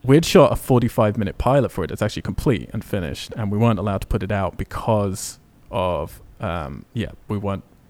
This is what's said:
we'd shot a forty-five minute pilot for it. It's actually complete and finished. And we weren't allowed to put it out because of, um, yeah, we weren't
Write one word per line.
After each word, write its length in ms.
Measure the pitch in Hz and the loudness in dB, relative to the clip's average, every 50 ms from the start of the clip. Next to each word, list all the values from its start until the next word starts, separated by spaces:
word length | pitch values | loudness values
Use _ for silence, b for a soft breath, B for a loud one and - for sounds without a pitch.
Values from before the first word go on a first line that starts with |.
| - | 2
we'd 220 | 123 135 160 170 | 6 6 6 6
shot 260 | - - 190 143 - | 6 8 8 8 8
a 40 | 120 | 6
forty-five 600 | - - - 135 123 120 113 - - 110 107 104 | 0 0 2 4 4 4 2 2 2 2 2 2
minute 220 | 113 104 95 - - | 0 -4 -4 -4 -2
pilot 340 | - 123 135 143 120 98 | 0 2 2 2 2 0
for 120 | - - 85 | -2 -4 -6
it. 80 | 73 | -6
It's 100 | - - | -4 -4
actually 220 | 104 104 - - - | -4 -4 -4 -4 -6
complete 480 | - 98 - - 143 120 80 58 - - | -6 -6 -2 0 0 0 0 -2 -6 -10
and 100 | 110 - | -10 -8
finished. 500 | - - 101 87 73 65 - - - - - | -6 -6 -4 -4 -4 -6 -8 -10 -12 -8 -6
And 140 | 110 98 | -4 -4
we 80 | 104 104 | 0 2
weren't 180 | 113 117 110 90 | 2 2 2 0
allowed 240 | 98 104 98 95 | -2 -2 -4 -4
to 60 | - - | -4 -4
put 160 | - 101 98 | -4 -4 -2
it 80 | 95 | -2
out 260 | 104 98 95 87 - - | -2 -2 -2 -2 -4 -6
because 800 | 98 - - - - - 110 104 101 98 92 - - - - - - _ _ _ - - | -10 -8 -8 -6 -2 0 0 0 0 -2 -4 -6 -8 -12 -14 -16 -20 _ _ _ -20 -8
of, 520 | - 98 92 90 87 73 80 82 - - - - - - | -6 -4 -2 -2 -2 -4 -6 -8 -12 -18 -20 -20 -14 -10
um, 440 | - 95 85 87 76 67 71 - - _ _ | -8 -6 -6 -6 -6 -8 -10 -14 -16 _ _
yeah, 180 | 110 101 - - - - - | -8 -8 -8 -10 -16 -10 -8
we 100 | 107 101 | -6 -6
weren't 260 | 101 101 98 92 - - _ _ _ _ | -4 -4 -6 -6 -8 -14 _ _ _ _